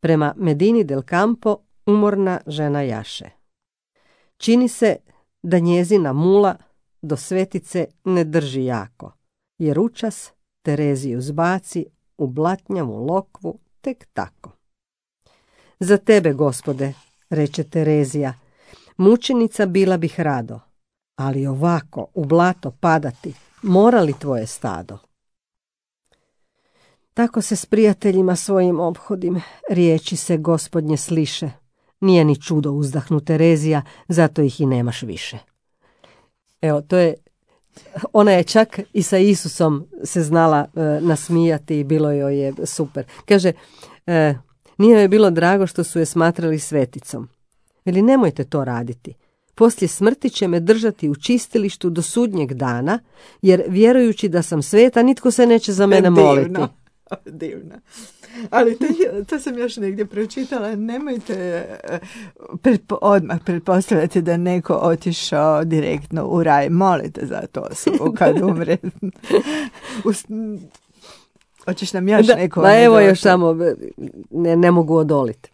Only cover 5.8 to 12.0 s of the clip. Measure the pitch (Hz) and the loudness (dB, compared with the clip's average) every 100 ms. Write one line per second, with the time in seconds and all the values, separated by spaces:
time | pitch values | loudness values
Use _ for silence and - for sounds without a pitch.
5.8 | 175 202 156 131 170 196 202 - _ _ | 2 0 0 -2 2 2 2 -2 _ _
6.8 | _ _ 160 147 - 185 190 185 - 180 | _ _ -8 -8 -6 -4 -4 -8 -8 -8
7.8 | 160 _ - 180 160 160 147 131 127 120 | -8 _ -4 -2 0 -2 -4 -6 -4 -6
8.8 | 98 _ - _ _ _ _ _ 156 143 | -8 _ -20 _ _ _ _ _ -4 0
9.8 | 226 - 226 - - _ _ _ - 143 | -2 -4 -10 -10 -18 _ _ _ -6 -2
10.8 | 147 139 135 120 131 147 170 185 - 175 | -2 -4 -6 -8 -8 -4 -2 -2 -6 -12
11.8 | - _ | -12 _